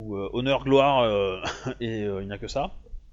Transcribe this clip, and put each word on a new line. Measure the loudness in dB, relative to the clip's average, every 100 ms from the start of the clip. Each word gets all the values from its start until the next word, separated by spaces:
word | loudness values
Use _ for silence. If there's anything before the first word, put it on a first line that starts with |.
ou, | -8 -6
euh, | -4
honneur, | -2 0 0
gloire, | 4 6 6 6
euh, | 4 4 2 0 -6 -8
<laughs> | -8 -6
et, | -4 -4
euh, | -4 -4
il | -6
n'y |
a | -8
que | -6
ça. | -4 -6 -8 -14 -16 -16